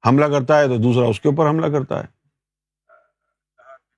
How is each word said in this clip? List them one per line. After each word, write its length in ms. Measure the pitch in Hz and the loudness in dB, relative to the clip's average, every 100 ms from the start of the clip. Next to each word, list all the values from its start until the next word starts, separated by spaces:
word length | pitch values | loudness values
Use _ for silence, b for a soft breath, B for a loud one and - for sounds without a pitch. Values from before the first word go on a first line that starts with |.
| 113 | 0
حملہ 180 | 135 147 | 2 2
کرتا 340 | 143 127 151 | 0 2 2
ہے 80 | 139 | 2
تو 100 | 123 | 0
دوسرا 280 | 120 120 120 | 0 2 0
اس 140 | 104 | 0
کے 80 | 151 | -2
اوپر 220 | 147 151 | 0 0
حملہ 280 | 160 160 147 | 0 -2 -4
کرتا 260 | 131 - | -4 -8
ہے۔ 40 | - _ _ _ _ _ _ _ _ _ _ _ _ _ _ _ 131 135 _ | -10 _ _ _ _ _ _ _ _ _ _ _ _ _ _ _ _ -20 _